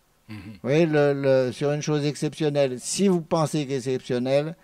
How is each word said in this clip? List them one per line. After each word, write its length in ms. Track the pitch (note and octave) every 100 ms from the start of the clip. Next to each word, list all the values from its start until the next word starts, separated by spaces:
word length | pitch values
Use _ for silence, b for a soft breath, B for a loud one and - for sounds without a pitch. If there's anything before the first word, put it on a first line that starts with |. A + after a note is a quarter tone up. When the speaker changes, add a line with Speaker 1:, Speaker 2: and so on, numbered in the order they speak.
| _ _ _
Speaker 1:
Mhm. 80 | G#2
Speaker 2:
Vous 220 | F#2+ G2+
voyez, 240 | A#2+ D3 E3+
le, 260 | D3+ C#3+
le, 400 | C#3 C#3 C3 B2+
sur 200 | - C#3+
une 100 | D3
chose 220 | D3 D3+ C#3+
exceptionnelle, 680 | C3 D3+ - D#3 C#3+ C#3 B2
si 280 | - - G3
vous 120 | F3
pensez 460 | D#3 E3+ D3+ D#3 C3+
qu'exceptionnelle, 920 | C#3 B2 B2+ - B2 B2+ C#3 D3+ E3